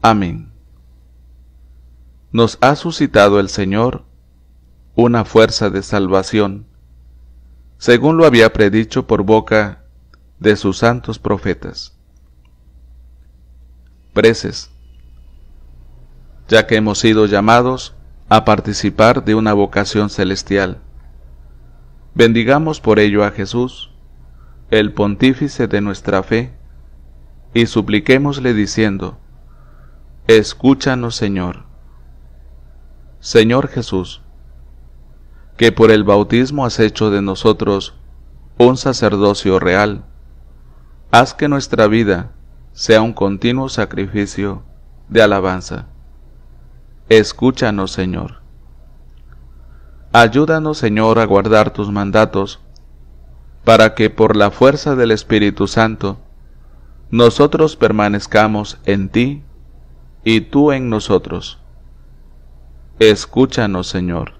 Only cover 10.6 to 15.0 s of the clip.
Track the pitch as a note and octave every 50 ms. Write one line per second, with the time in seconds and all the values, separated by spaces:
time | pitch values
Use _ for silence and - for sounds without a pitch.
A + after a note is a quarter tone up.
10.6 | - G2+ F#2+ - - A#2 A#2+ B2 - - A2 - - G#2+ G#2+ F#2+ - G2+ F2 -
11.6 | - F2+ E2+ - - - _ _ _ _ _ _ _ _ _ _ _ _ _ _
12.6 | _ _ _ - - - - - - - _ _ - _ _ _ _ _ - -
13.6 | - _ - _ _ _ _ _ _ _ _ G2+ G#2+ A2+ A2+ - - - - -
14.6 | - - - - - - - -